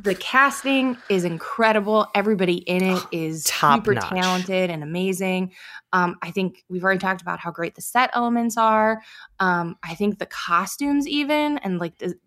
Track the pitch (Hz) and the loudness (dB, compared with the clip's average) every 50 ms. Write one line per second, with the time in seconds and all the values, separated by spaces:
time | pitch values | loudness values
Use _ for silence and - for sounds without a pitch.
0 | 196 202 185 - - - - 262 277 269 269 - - 269 269 269 262 254 240 - | -2 -2 -2 -2 -2 0 4 4 4 4 2 -2 0 0 2 2 2 0 -2 -4
1 | - - 196 180 175 175 165 160 - - - 233 226 220 214 214 196 214 220 214 | -2 0 0 0 0 0 -4 -6 -8 -6 0 2 4 4 4 2 2 2 2 2
2 | 208 - - 202 196 220 214 180 190 180 175 180 - 175 180 180 190 185 185 180 | 2 2 0 0 2 2 2 2 2 2 0 0 -2 -2 0 2 2 2 0 0
3 | - - 175 165 160 156 160 156 - - - - 160 147 139 - - 214 - 113 | -2 -6 -6 -4 -4 -4 -4 -4 -4 -4 0 2 4 4 4 4 4 2 0 0
4 | 92 - 185 185 185 185 185 180 180 190 190 185 185 175 165 151 147 151 170 180 | -2 -2 -2 0 0 2 0 0 -2 -2 0 0 0 0 -2 -6 -6 -6 -4 -2
5 | 185 190 185 180 190 185 185 185 185 185 - - - - - - - _ 185 180 | -2 -2 -2 -2 -2 -2 0 -2 -2 -4 -6 -12 -20 -20 -20 -20 -6 _ 0 2
6 | 175 175 175 - - 170 - 196 190 180 - - _ - 185 180 185 190 190 185 | 2 0 -2 -6 -10 -6 -4 -2 -2 -4 -4 -10 _ -10 -6 -2 0 0 0 2
7 | 196 190 190 175 170 175 170 - - 170 156 170 170 - - - - - - 240 | 0 -2 -4 -4 -6 -8 -8 -8 -8 -10 -8 -6 -8 -8 -8 -10 -8 0 2 2
8 | 254 - - 240 240 233 240 233 233 233 220 233 226 220 220 214 214 220 220 220 | 2 2 2 0 0 0 0 0 0 0 0 2 4 4 4 4 4 2 0 -2
9 | - - - - - - _ - 190 185 175 175 170 170 - - - 165 165 - | -6 -14 -20 -20 -20 -12 _ 0 0 2 2 0 -2 -4 -8 -12 -14 -12 -4 -2
10 | 202 208 190 - 196 - - - - 175 170 175 196 - - - 285 285 285 285 | -2 -2 -2 -2 -6 -10 -10 -8 -2 0 0 0 0 -2 -4 -4 0 0 2 0
11 | 277 - 294 294 285 285 302 302 294 294 294 277 - 190 180 170 175 170 - - | 0 0 -2 -2 0 0 0 0 0 0 -2 -4 -4 -4 -4 -4 -4 -6 -8 -8
12 | - 180 175 - _ | -8 -8 -8 -8 _